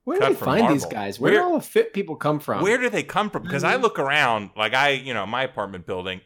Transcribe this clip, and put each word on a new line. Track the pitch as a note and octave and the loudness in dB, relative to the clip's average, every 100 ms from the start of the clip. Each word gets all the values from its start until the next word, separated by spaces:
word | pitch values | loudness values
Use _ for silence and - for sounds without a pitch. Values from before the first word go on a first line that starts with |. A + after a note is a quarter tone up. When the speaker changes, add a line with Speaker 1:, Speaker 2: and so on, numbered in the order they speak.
| - | -6
Speaker 1:
Where | F4+ | 0
do | |
Speaker 2:
cut | C3+ | 2
Speaker 1:
they | - | 2
Speaker 2:
from | B2 | 0
Speaker 1:
find | E3 A#3 | 2 4
these | C#3+ | 2
Speaker 2:
marble. | E2 G#2+ | -2 -6
Speaker 1:
guys? | G2+ G2 | -6 -2
Where | B2+ | 2
do | G#4+ | 4
Speaker 2:
Where, | F4+ | 4
Speaker 1:
all | D#4+ | 0
the | - | 0
fit | G#3+ A3 | 0 0
people | G3+ E3 D3+ | -2 -6 -4
come | D3 D3+ | -2 -2
from? | - G#2 | -2 0
Speaker 2:
where | G3 B3 | 2 2
do | B3 | 0
they | G3 | -2
come | - - G#3 | -2 -2 -2
from? | D#3 | -4
Because | - C#3 D#3 | -6 -2 0
I | |
Speaker 1:
Mm-hmm. | B3 | 2
Speaker 2:
look | A3+ - | 0 0
around, | C#3 D3 C3 A2 G2 G#2 | 0 4 4 2 -2 -2
like, | G#2+ | 0
I, | B2+ C#3+ | 4 2
you | C3+ C3 | 2 -2
know, | A2+ G2 | -4 -2
my | A#2+ | -2
apartment | C3 - G2 F#2+ E2+ | -4 -4 -8 -8 -8
building, | F#2 F#2 F#2 | -6 -6 -8